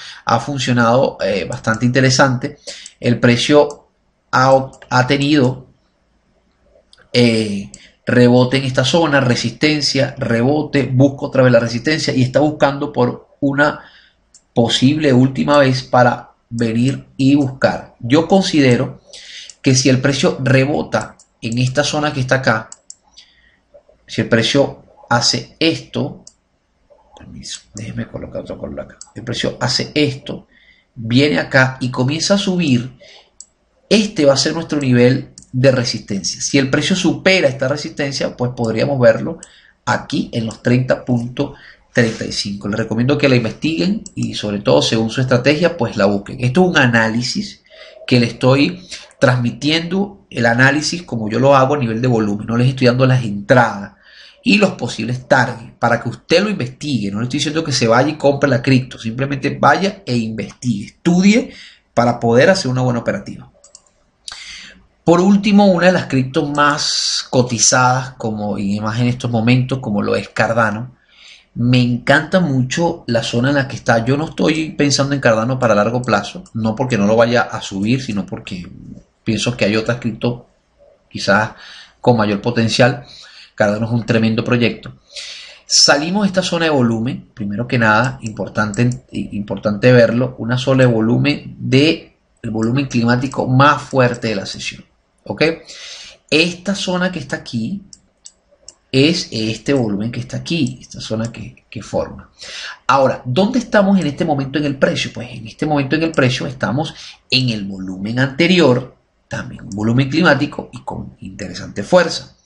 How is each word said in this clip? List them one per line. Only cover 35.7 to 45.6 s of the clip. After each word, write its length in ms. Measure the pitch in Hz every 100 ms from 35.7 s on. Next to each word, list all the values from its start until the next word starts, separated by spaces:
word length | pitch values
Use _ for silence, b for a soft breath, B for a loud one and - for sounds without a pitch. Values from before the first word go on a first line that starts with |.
resistencia. 720 | 123 120 107 - 101 87 123
Si 160 | - 139
el 120 | 135
precio 260 | 151 147 190
supera 520 | 165 135 190 190 143
esta 200 | 131 131
resistencia, 680 | 147 165 - 139 - 123 -
pues 160 | 123 -
podríamos 440 | 113 110 135 135
verlo 400 | 120 110 - - B B B B -
aquí 440 | 117 - 156 -
en 120 | 123 110
los 160 | -
treinta 440 | 123 127 131 - -
punto 500 | 120 120 131 143 B B B _
treinta 320 | - 113 104 104
y 60 |
cinco. 360 | - 101 101 101
Les 100 | 107
recomiendo 400 | 113 113 123 143
que 100 | 139
la 100 | 123
investiguen 640 | 110 - 151 165 180 220 -
y 220 | - 117 110
sobre 240 | 104 101
todo 240 | 113 147
según 260 | 139 113 113
su 100 | 135
estrategia, 580 | 131 123 135 151